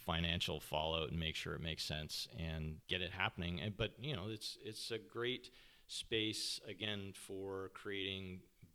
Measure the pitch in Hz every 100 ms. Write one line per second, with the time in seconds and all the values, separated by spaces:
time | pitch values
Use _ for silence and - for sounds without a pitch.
0 | - 82 85 85 - 78 - 76 80 80
1 | 78 85 80 78 82 78 80 78 - 76
2 | 76 - - - 80 80 78 78 - 90
3 | 90 95 101 - 87 87 101 101 107 -
4 | 135 113 104 110 - - 110 107 - 110
5 | 101 113 120 127 - - - - - -
6 | - 113 107 104 - - - 92 107 104
7 | 98 92 - 98 98 95 95 - 104 98
8 | 95 95 95 92 - - -